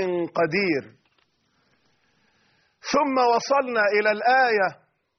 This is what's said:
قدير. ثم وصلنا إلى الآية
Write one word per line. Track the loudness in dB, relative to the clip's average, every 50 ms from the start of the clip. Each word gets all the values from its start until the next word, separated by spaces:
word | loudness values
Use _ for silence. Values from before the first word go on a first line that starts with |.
| 0 -2 -2 -4 -4
قدير. | -4 -2 -2 -2 0 0 0 0 0 -2 -2 -4 -8 -14 _ _ _ _ _ _ _ _ _ _ _ _ _ _ _ _ _ _ _ _ _ _ _ _ _ _ _ _ _ _ _ _ _ _ _ _ _
ثم | -8 -4 -2 0 0 0 0 0 2 2 2
وصلنا | 0 0 0 0 0 0 0 -2 0 0 0 0 2
إلى | 0 0
الآية | 0 0 0 2 2 4 4 2 2 0 0 -2 -4 -8 _ _ _ _ _ _ _